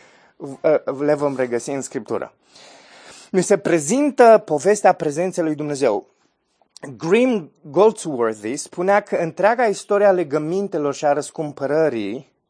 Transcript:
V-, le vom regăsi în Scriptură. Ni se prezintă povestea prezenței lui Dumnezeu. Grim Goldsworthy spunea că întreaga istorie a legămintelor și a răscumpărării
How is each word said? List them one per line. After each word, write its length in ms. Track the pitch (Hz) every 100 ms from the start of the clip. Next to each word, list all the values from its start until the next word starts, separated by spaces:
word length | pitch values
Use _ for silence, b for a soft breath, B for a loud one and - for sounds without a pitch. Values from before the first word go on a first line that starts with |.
| b b b b
V-, 680 | 147 131 156 147 - 131
le 120 | 147
vom 220 | 147 143 131
regăsi 340 | 127 117 131
în 120 | 139
Scriptură. 520 | 123 135 107 107 64 _ B B B B B B B B B
Ni 100 | 190
se 160 | 175 196
prezintă 840 | - 165 143 247 294 - 233 220 -
povestea 480 | 151 175 208 196
prezenței 500 | 180 156 143 185 180
lui 120 | 160 151
Dumnezeu. 520 | 151 143 131 101 - _ _ _ _ _ _ - - 123
Grim 540 | 160 208 254 226 147 _
Goldsworthy 960 | 156 143 214 220 - 131 117 107 104 143
spunea 440 | - - 185 202
că 160 | 202 190
întreaga 500 | 165 - 190 233 233
istorie 400 | 196 - 202 202
a 60 |
legămintelor 840 | 185 160 151 151 185 196 180 143
și 120 | 139 151
a 80 |
răscumpărării 1200 | 143 139 - 151 139 135 151 156 120 101 120 - _ _